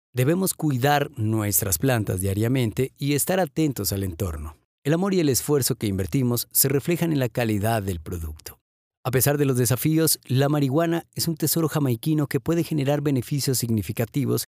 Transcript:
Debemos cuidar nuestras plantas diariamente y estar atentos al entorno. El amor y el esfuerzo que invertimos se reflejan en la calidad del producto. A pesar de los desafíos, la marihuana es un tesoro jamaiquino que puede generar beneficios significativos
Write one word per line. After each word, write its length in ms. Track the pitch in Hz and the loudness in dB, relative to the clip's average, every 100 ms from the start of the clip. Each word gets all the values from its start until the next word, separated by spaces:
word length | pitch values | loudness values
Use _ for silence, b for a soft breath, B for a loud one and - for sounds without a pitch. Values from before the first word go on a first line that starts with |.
| _ | _
Debemos 420 | 120 127 180 185 | 0 2 2 0
cuidar 560 | - 151 127 143 147 143 - | -2 -2 2 2 2 0 -2
nuestras 640 | 107 110 104 101 101 - | 0 0 0 0 0 0
plantas 420 | 135 120 101 98 | 2 0 0 -2
diariamente 720 | 98 98 113 135 113 - 131 - | -2 0 0 0 0 0 -4 -2
y 180 | 143 | -2
estar 260 | 143 - 190 | 0 0 0
atentos 520 | 170 - 156 120 98 | 0 0 0 0 -2
al 120 | 98 | -2
entorno. 520 | 95 80 95 80 76 - _ _ | -2 -4 -4 -6 -10 -16 _ _
El 80 | 139 | -2
amor 220 | 165 196 | 0 2
y 40 | 190 | 2
el 100 | 147 | 2
esfuerzo 460 | 123 - 147 - | 2 2 0 0
que 140 | 123 107 | -2 -2
invertimos 580 | 95 92 139 123 120 - | -2 0 0 0 0 -2
se 160 | - 135 | 0 0
reflejan 440 | 139 - 170 170 | 0 -2 -2 0
en 60 | 147 | 0
la 100 | 123 | -2
calidad 540 | - 117 104 107 113 | -2 0 0 0 -2
del 160 | 98 85 | -2 -6
producto. 640 | - 87 80 76 - - _ _ _ _ | -8 -8 -8 -12 -16 -20 _ _ _ _
A 60 | 127 | -2
pesar 260 | 123 143 147 | 0 2 2
de 80 | |
los 120 | 139 123 | 2 2
desafíos, 640 | 120 123 156 156 160 - - | 2 2 2 2 2 0 0
la 220 | 127 143 | 2 2
marihuana 600 | 147 139 147 170 165 - | 2 2 2 0 -2 -4
es 140 | - 170 | -6 -4
un 80 | |
tesoro 340 | 156 156 165 156 | -2 -2 0 0
jamaiquino 600 | 156 135 117 160 151 143 | 0 0 0 0 0 0
que 100 | 139 | -2
puede 240 | - 170 | 0 -2
generar 380 | 160 156 135 147 | 0 0 0 0
beneficios 580 | 147 131 - 147 135 123 | 0 0 0 -2 0 0
significativos 880 | 117 110 98 107 117 147 117 120 - | 0 0 -2 -4 -2 -2 0 -2 -4